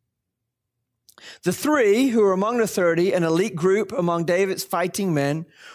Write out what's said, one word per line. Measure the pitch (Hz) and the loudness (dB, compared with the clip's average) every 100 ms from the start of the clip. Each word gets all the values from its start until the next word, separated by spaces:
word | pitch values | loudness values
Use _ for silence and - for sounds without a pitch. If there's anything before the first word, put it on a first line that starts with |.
| _ _ _ _ _ _ _ _ _ _ _ - - - | _ _ _ _ _ _ _ _ _ _ _ -20 -20 -10
The | 180 | -6
three | 180 285 302 214 220 269 | -4 0 2 4 4 2
who | 226 | 4
were | 202 | 2
among | 185 208 240 | 2 0 0
the | 214 | -2
thirty, | - 175 165 190 | 0 0 2 0
an | 180 | 0
elite | 165 165 220 160 | 0 0 0 0
group | 185 196 190 | 0 0 -2
among | 202 175 170 165 | -2 -2 -2 0
David's | 175 196 190 | 0 0 -4
fighting | - 175 180 190 190 | -6 -4 -4 -4 -2
men, | 151 139 156 170 - - | 0 0 -2 -8 -18 -20